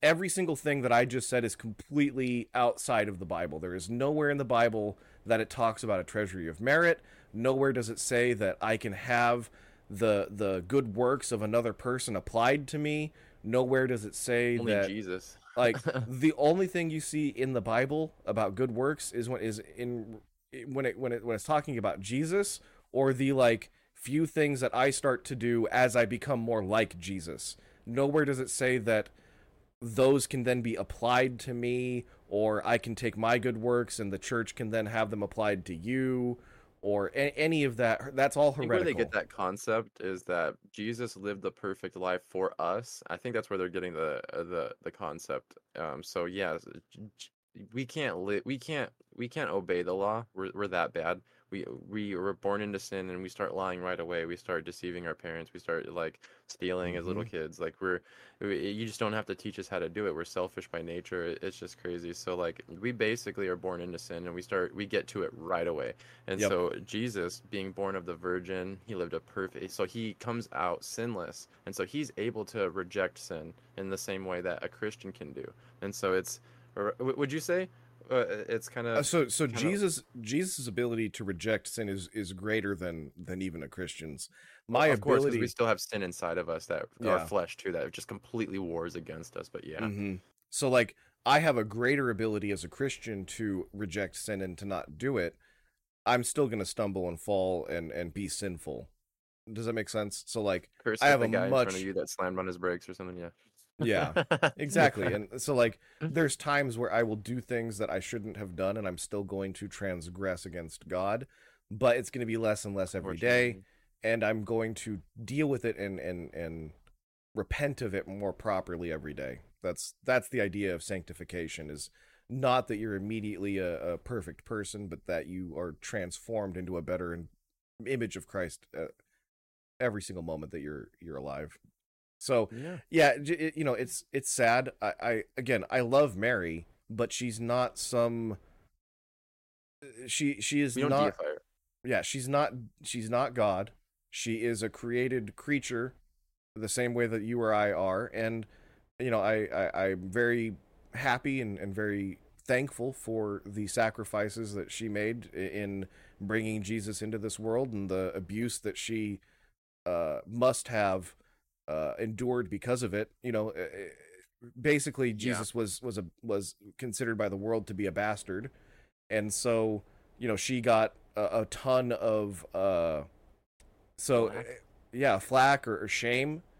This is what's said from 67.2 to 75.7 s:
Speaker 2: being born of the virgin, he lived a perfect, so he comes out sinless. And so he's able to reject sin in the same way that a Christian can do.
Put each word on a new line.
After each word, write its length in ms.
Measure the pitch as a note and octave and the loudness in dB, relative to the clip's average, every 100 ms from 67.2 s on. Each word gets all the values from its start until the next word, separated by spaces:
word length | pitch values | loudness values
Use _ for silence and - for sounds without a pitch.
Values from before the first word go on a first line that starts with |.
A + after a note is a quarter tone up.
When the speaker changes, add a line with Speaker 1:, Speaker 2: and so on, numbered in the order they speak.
| F2 - - | -4 -6 -8
Speaker 2:
being 220 | G#2 F#2+ | -8 -6
born 240 | F#2 G2 | -4 -2
of 120 | F#2+ F2 | -2 -4
the 80 | E2 | -6
virgin, 600 | F2+ F2+ F2+ F#2 F#2 G2 | -2 -2 -2 -6 -6 -8
he 120 | - G2 | -8 -6
lived 180 | E2+ | -4
a 60 | - | -4
perfect, 500 | - - F#2+ - F#2+ | -6 -6 -6 -6 -8
so 140 | - | -4
he 300 | F#2+ A#2 A2+ | -4 -4 -8
comes 340 | G2+ A#2 A#2 A2+ | -8 -6 -6 -6
out 320 | - F2 E2+ | -2 -2 -2
sinless. 640 | - - A#2 G#2 E2 D#2+ - _ - | -6 -6 -4 -4 -8 -10 -18 _ -10
And 80 | |
so 100 | G2 | -6
he's 260 | F#2+ C#3+ C#3 - | -4 -4 -6 -4
able 280 | A2 A2 G#2 | -4 -4 -6
to 240 | A#2 F#2+ | -2 -2
reject 500 | F2+ F2+ G2+ F#2 - | -2 -4 -2 -2 -2
sin 340 | - E2 D#2+ - - - | -10 -10 -10 -16 -16 -8
in 120 | F#2+ | -6
the 80 | F#2+ | -4
same 280 | - F#2+ | -4 -6
way 160 | F#2+ F2 | -4 -4
that 240 | F2+ D#2+ | -4 -4
a 40 | - | -6
Christian 440 | - G#2+ - G2 | -6 -6 -6 -12
can 200 | - D2+ | -12 -12
do. 160 | C2+ C2 - - | -10 -12 -14 -20